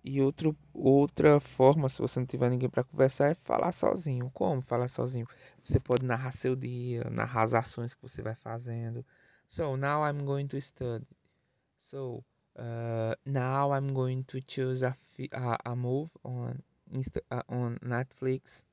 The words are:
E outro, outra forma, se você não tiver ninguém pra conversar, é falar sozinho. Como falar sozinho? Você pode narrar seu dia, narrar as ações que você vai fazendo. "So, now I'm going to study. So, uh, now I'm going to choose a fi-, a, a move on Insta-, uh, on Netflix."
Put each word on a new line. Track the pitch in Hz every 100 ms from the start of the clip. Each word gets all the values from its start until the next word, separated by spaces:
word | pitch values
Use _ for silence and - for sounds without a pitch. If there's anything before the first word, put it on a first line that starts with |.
E | - 139
outro, | 135 - 160 151 -
outra | - 131 139 143 - 156 147
forma, | - - 131 156 135
se | -
você | 127 -
não |
tiver | 127 135 123
ninguém | 123 127
pra | -
conversar, | 131 151 135 - 143
é |
falar | 170 - 58 175
sozinho. | - - - 156 123 123
Como | - 185 135
falar | 131 120 127
sozinho? | - 123 127 117 - - _
Você | - 127
pode | - 127
narrar | 127 120 131
seu | - 127
dia, | 131 123 123 123 117 -
narrar | 113 117 120
as | 113
ações | 117 113 - 120
que | -
você | - -
vai | 110
fazendo. | 113 117 117 123 117 117 120 127 _ _ _ _
"So, | - 156
now | 131 139 151 151
I'm | 143
going | 139 139 143
to | 139
study. | - _ 123 113 123 _ _ _ _ _ _ _
So, | _ 139 131 117 - _ _
uh, | - 120 117 117 113 113 -
now | 139 135 127 135 143
I'm | 139 139
going | 135 127 131
to | 131 131 131
choose | - 131 127
a | 127
fi-, | 135 _ - 135
a, | - 123 117 120
a |
move | 123 123 131 160 -
on | - 123 120 131 - _ -
Insta-, | 131 131 - -
uh, | 123 -
on | 123 120 120
Netflix." | 123 120 131 _ 131 131 - - _